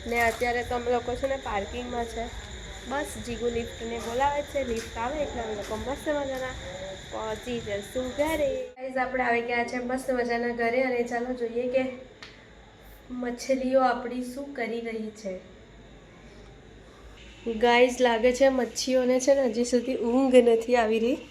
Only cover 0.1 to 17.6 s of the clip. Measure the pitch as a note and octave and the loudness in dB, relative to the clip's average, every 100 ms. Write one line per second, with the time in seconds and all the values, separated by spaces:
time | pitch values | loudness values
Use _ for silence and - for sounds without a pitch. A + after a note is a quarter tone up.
0.1 | A#3 A#3 A3+ B3 A#3+ A#3+ B3 A#3+ B3 A#3+ | 2 2 2 0 0 -2 -4 0 0 0
1.1 | B3 C4+ C4+ B3+ G#3 G3+ A#3+ B3 A#3+ A#3 | -4 -2 -4 -4 -4 -4 -8 -6 -6 -6
2.1 | A#3 A#3+ - - - - - - C4+ D4 | -6 -8 -10 -12 -14 -14 -14 -6 -6 -4
3.1 | A3+ G#3+ A3+ A#3+ A#3 A#3 - A3+ A3+ A3+ | -8 -8 -4 -2 -2 -6 -8 -8 -6 -4
4.1 | A#3 C#4 D4 D4 C#4+ B3 A3+ A3+ A#3 A#3+ | 0 2 0 -2 -4 -2 -4 -6 -6 -4
5.1 | D4+ C#4 B3 A3 G#3+ G3 G#3+ A3 C#4+ D#4 | -4 -4 -4 -6 -6 -6 -6 -6 -4 -2
6.1 | D4 C#4 C4 B3+ B3+ F3+ F#3 F#3+ F#3+ - | -2 -2 -4 -6 -8 -10 -10 -10 -12 -10
7.1 | A3 A3 A3 B3 A#3+ G#3+ G3+ G3+ B3+ B3+ | -8 -6 -6 -4 -6 -4 -6 -4 -6 -4
8.1 | C#4 D4+ D#4 C#4 C4 - - C4 B3+ B3+ | -2 0 2 0 0 -6 -10 -6 -2 -2
9.1 | B3+ B3 A#3 A#3 A#3+ A#3+ B3 B3 C4 C4 | 0 2 0 0 -2 -2 -4 -4 -4 -2
10.1 | B3+ A#3+ A#3 A#3+ A#3 A#3 B3 C4 A#3+ A#3+ | 0 0 0 0 0 0 2 0 0 0
11.1 | A#3+ B3 B3 A#3 A#3 B3 C4 C4 B3 - | -2 -4 -4 -4 -2 0 0 0 -6 -16
12.1 | - - - - - - - - - - | -18 -20 -20 -20 -20 -20 -20 -20 -20 -12
13.1 | B3 B3 A#3+ - C4 B3+ C4 B3+ A#3+ A#3+ | -6 -4 -6 0 0 4 4 4 2 -2
14.1 | B3 B3 B3 C#4+ C#4 A3+ A#3 A#3 A3 A3 | -6 -6 -8 -10 -6 -4 -4 -6 -6 -8
15.1 | - G3 F#3 - - - - - - - | -8 -10 -10 -12 -20 -20 -20 -20 -20 -20
16.1 | - - - - - - - - - - | -20 -20 -20 -20 -20 -20 -20 -20 -20 -20
17.1 | - - - A#3 A3 | -20 -20 -10 -6 2